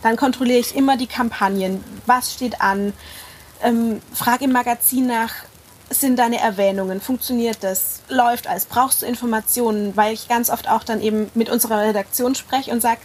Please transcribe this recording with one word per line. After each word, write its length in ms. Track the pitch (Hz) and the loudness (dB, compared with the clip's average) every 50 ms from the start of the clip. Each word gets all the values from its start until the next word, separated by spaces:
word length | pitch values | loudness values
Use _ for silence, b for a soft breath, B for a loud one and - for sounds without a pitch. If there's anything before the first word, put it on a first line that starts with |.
Dann 140 | - 226 226 | 2 2 2
kontrolliere 420 | 226 277 269 254 - 262 240 254 247 | 2 2 0 0 0 2 4 4 4
ich 160 | 240 - - | 2 2 0
immer 200 | 277 269 269 269 | 2 4 4 4
die 120 | 233 254 226 | 2 0 -6
Kampagnen. 720 | - - 247 226 - - 208 196 196 196 190 190 190 190 - - - - - | -2 -2 -2 -2 0 0 0 0 2 0 0 -2 -2 -4 -8 -12 -16 -10 0
Was 260 | 220 247 254 247 - - | 0 0 0 0 -6 -6
steht 260 | - 254 240 214 - | -4 -6 -6 -2 0
an? 320 | - 196 196 202 202 202 202 B B B B B B B B B B B B - | 0 0 0 0 -2 -4 -6 B B B B B B B B B B B B -2
Ähm, 380 | - 240 233 233 233 226 214 - - - - | 0 2 2 2 2 0 -2 -4 -8 -10 -10
frag 260 | - - 240 240 254 | -2 0 2 2 2
im 120 | 277 269 | 2 2
Magazin 540 | 254 247 240 240 240 233 - - 254 254 262 247 | 2 2 2 0 -2 0 0 0 0 2 0 2
nach, 240 | 240 226 226 226 - - - - - - - - - - - - | 0 0 -2 -4 -6 -12 -16 -20 -20 -20 -20 -20 -20 -20 -16 -6
sind 300 | 262 - 277 269 254 233 | -4 -2 2 2 4 4
deine 180 | 240 233 240 - | 4 2 2 0
Erwähnungen, 600 | - 226 196 190 196 196 196 196 190 190 190 196 | 0 0 2 2 2 2 2 0 -2 -2 -4 -6
funktioniert 580 | - - 262 240 - - 254 240 233 233 214 - | -4 -4 -4 -4 -2 -2 -2 0 0 0 -2 -2
das, 400 | - 190 190 - - - - - - - | -4 -4 -2 -2 -4 -6 -6 -10 -12 -2
läuft 380 | 262 254 240 240 240 240 - | 2 4 4 4 2 0 -4
alles, 200 | - 180 196 - | -6 -4 -4 -4
brauchst 360 | - - 240 254 262 - - | -2 2 2 2 2 0 -2
du 40 | - | -2
Informationen? 880 | - 247 - 247 240 220 220 214 - - 247 240 226 214 208 208 202 190 | -4 -4 -2 -2 -2 -2 -2 0 -2 0 0 2 2 2 0 -2 -2 2
Weil 180 | 202 208 214 220 | 2 2 2 2
ich 140 | 214 - - | -4 -2 -2
ganz 200 | 240 240 240 - | 0 0 2 0
oft 180 | 233 233 - - | -2 -4 0 0
auch 160 | 214 220 - | 0 0 0
dann 180 | - 226 214 | -2 -4 -2
eben 260 | - 220 214 214 214 202 - | 0 0 0 0 -2 -2 0
mit 160 | 226 220 - | 0 0 0
unserer 300 | - 240 - 220 226 208 | 0 -2 0 0 0 2
Redaktion 560 | 208 220 208 208 196 - - - 247 247 269 | 2 2 0 0 -2 -4 -4 -2 0 0 0
spreche 340 | - - - - 269 262 - | -2 -4 -2 -2 -2 -2 -2
und 100 | 233 233 | -4 0
sag 180 | - 233 233 - | 0 0 0 -2